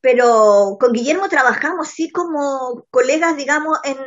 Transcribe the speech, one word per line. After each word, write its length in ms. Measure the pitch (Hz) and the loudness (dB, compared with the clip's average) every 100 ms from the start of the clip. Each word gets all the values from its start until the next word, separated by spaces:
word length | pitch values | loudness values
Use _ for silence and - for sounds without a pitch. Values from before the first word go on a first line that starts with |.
Pero 760 | 254 247 240 226 214 202 196 196 | 0 4 4 6 6 4 2 2
con 140 | 247 | 0
Guillermo 380 | 233 254 359 381 | 2 -2 -2 -2
trabajamos, 580 | 302 247 - 294 349 302 | 0 0 0 -4 -4 -8
sí, 240 | - 330 | -8 -8
como 720 | 359 349 294 285 269 254 - - | -6 -6 -4 -4 -4 -8 -10 -4
colegas, 460 | 254 254 311 339 294 | 0 2 2 0 -2
digamos, 420 | 277 302 311 302 277 | -2 -2 -2 -4 -4
en 120 | 269 | -8